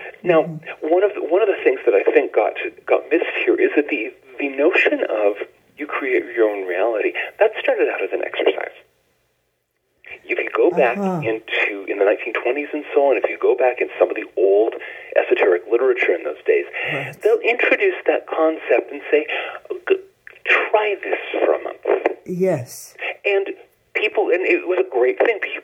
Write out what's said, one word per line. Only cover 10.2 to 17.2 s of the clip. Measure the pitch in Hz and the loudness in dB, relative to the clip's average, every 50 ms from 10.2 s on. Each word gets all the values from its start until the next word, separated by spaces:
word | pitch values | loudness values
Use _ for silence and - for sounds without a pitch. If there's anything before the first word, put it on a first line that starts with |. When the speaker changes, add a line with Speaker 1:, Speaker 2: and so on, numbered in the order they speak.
| _ | _
Speaker 1:
If | - - - | -8 -6 -4
you | - - - | -4 -4 0
go | - 120 165 | 2 2 2
back | 175 175 139 120 117 196 | 4 4 2 2 2 0
Speaker 2:
Uh-huh. | 202 190 185 165 139 | -2 -2 -2 -2 -2
Speaker 1:
into, | 113 110 113 - - - - - - 107 98 98 - | -2 -4 -4 -6 -4 -2 -2 -2 -2 -4 -6 -6 -6
in | - - | 0 2
the | 98 | 2
nineteen | 98 110 - - - - | 2 2 0 -2 -6 -6
twenties | - - 120 127 147 147 147 - | -4 -2 -2 -2 -2 -4 -6 -8
and | 151 143 - - | -8 -6 -2 0
so | 147 143 139 | 2 4 4
on, | 127 | 4
if | 120 - - | 2 2 -2
you | 110 - | -2 0
go | - 208 240 | 2 2 2
back | - 139 123 123 - | 4 4 2 2 0
in | 95 - - - | -4 -4 0 0
some | - - | 0 2
of | - | 0
the | - 104 - - | -4 -8 -8 -2
old | - - 98 98 202 - - - - - - - - - - - | 2 4 4 6 4 4 2 0 -6 -12 -14 -16 -16 -10 -2 0
esoteric | - - - 123 117 - 101 90 87 - - | 0 2 2 4 4 4 4 4 2 0 0
literature | 110 120 127 131 120 - - - - | 0 2 2 2 2 2 2 0 0
in | - - | -2 -2
those | - - - - | -8 -8 -6 0
days, | - 147 139 123 - - - - 147 151 | 2 2 2 2 -2 -8 -8 -6 -6 -6
Speaker 2:
Right. | 139 135 131 151 - | -6 -6 -8 -8 -2